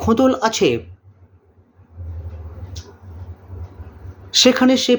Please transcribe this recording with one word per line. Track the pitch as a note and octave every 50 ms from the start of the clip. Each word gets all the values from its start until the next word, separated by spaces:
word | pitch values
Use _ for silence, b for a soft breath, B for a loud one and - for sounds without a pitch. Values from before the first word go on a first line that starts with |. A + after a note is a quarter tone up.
খোঁতল | - G#3+ A3+ - C4 C4 B3+ - G#3
আছে | A3+ A3+ - G3 D3 A#2+ A2+ - - - _ _ - _ _ - _ _ _ _ _ _ _ _ _ _ _ - _ _ - - - - - - - - - - - - - - - - - - - - - - - - - F2+ - - - - - - - - - - - - - - - - - - - - - -
সেখানে | - - B3+ B3+ - B3+ B3+ C4
সে | B3+ - - B3